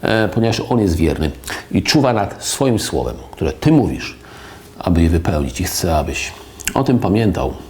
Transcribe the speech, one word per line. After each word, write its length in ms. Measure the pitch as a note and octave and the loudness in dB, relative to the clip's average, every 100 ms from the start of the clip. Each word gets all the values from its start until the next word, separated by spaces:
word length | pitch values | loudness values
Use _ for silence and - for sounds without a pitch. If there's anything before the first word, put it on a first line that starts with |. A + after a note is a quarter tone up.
e, 260 | - A2 G#2+ | 2 2 2
ponieważ 340 | A#2 A2+ A2 - | 2 2 0 0
On 120 | B2 | 2
jest 160 | G2+ E2 | 2 2
wierny 340 | D#2+ C#2 D2+ - - - - | 2 2 -2 -4 -12 -12 -2
i 100 | - | -2
czuwa 300 | G2 D#3 C3 | 2 2 4
nad 320 | A#2 G2+ - | 2 -2 -6
swoim 340 | - - C3+ A2 | -8 0 2 2
słowem, 380 | - D2 A#1+ A#1 - | 0 -4 -4 -8 -14
które 220 | - D#2 | -4 -4
Ty 200 | - D3+ | 0 4
mówisz, 440 | D#3 G2 C2+ - - - - - - - - | 4 4 -2 -8 -14 -20 -20 -20 -20 -20 -6
aby 240 | - F2 | 0 4
je 80 | E2 | 4
wypełnić, 500 | E2 E2 D#2 C#2 - | 2 0 -2 -4 -4
i 40 | |
chce, 320 | F2 - F2+ D#2 | -6 -2 0 0
abyś 360 | D2 - - - - - - | 0 -6 -8 -12 -20 -12 -4
o 100 | - | 0
tym 140 | C3+ B2 | 2 2
pamiętał 560 | G2+ G#2 A2+ E2+ C2+ - - | 2 2 2 0 -4 -6 -14